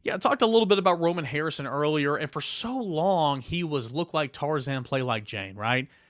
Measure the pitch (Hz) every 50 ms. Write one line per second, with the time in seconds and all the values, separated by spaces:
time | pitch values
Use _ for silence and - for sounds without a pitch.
0 | - - - 190 - - 285 - 240 220 226 226 220 185 202 196 185 185 175 170
1 | 165 170 175 175 151 120 147 147 156 156 - - 139 123 131 143 147 151 151 151
2 | 143 143 147 - 151 143 - 151 - - - - - 233 254 262 226 190 156 156
3 | 170 196 190 170 156 143 139 135 117 - 160 175 175 156 147 135 113 113 127 160
4 | 170 - - 156 147 127 - - 147 147 156 143 123 139 139 131 123 - 139 131
5 | 127 123 113 110 107 - 113 104 98 95 95 104 107 117 127 131 135 - _ _
6 | _